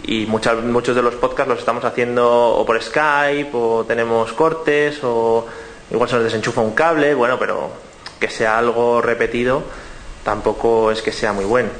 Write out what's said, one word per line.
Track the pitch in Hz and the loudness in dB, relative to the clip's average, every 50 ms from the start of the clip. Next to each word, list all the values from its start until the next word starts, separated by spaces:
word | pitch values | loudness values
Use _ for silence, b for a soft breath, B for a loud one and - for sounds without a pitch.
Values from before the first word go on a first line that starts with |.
| - | -6
y | - 110 110 107 | -4 -4 -2 -2
muchas, | 107 110 110 - 120 117 | -2 -2 0 0 0 0
muchos | 113 113 120 120 120 120 131 123 | 0 0 0 0 0 2 0 2
de | 123 | 2
los | 123 120 117 | 2 0 0
podcasts | - 131 127 - - 139 131 | 0 -2 -2 0 -2 -2 -2
los | 120 117 | -2 -2
estamos | - 113 117 120 120 | -2 -4 -2 -2 -2
haciendo | 120 - 127 120 120 120 123 120 120 120 120 120 117 - | -4 -2 -2 -2 0 2 2 4 4 4 4 4 4 4
o | - 113 | 2 2
por | 117 113 113 | 2 0 0
Skype, | - - - 151 151 151 147 143 147 143 143 147 147 143 | -2 -2 -2 0 2 2 2 2 2 0 0 -2 -2 -4
o | - 120 117 113 113 113 110 | -2 0 0 2 2 0 0
tenemos | 110 117 117 117 113 117 113 113 113 | 0 0 0 0 2 2 2 0 0
cortes, | - - 160 160 160 160 - 151 147 147 147 147 147 147 | 0 2 2 2 2 0 0 0 2 2 2 0 -2 -4
o | - 123 117 113 113 117 113 113 113 B B B B B B B B B | -2 -2 0 2 2 2 2 2 0 B B B B B B B B B
igual | - 113 120 120 | 0 0 0 2
se | 127 | 2
nos | 120 113 | 0 0
desenchufa | 113 113 110 104 123 110 123 | 0 0 -2 -2 -2 0 0
un | 113 110 | 0 0
cable, | 110 - 156 170 165 151 143 147 147 | 2 2 2 2 2 2 2 2 2
bueno, | 131 117 123 127 107 | 2 2 0 0 0
pero | 104 101 101 90 69 - - - - - - - - - - - | -2 -2 -2 -4 -4 -6 -8 -12 -18 -20 -20 -20 -20 -16 -10 -6
que | - - | -6 -4
sea | - - 113 110 110 113 | -2 0 0 2 2 2
algo | 120 120 113 117 120 120 120 120 | 2 2 2 2 2 2 2 2
repetido | 117 117 117 - 117 113 - 120 120 123 131 147 147 B B B B B B B B B B - - | 2 0 0 0 0 -2 0 0 0 0 0 -2 -4 B B B B B B B B B B -8 -4
tampoco | 107 104 104 98 107 104 - - 117 113 113 110 110 | -4 -2 0 0 -2 0 0 2 2 4 4 4 2
es | 110 110 | 0 0
que | - 110 | -2 -4
sea | - - - 110 | -4 -2 -2 -2
muy | 101 98 95 | 0 0 0
bueno. | 101 117 127 117 98 76 | 0 2 2 0 0 -4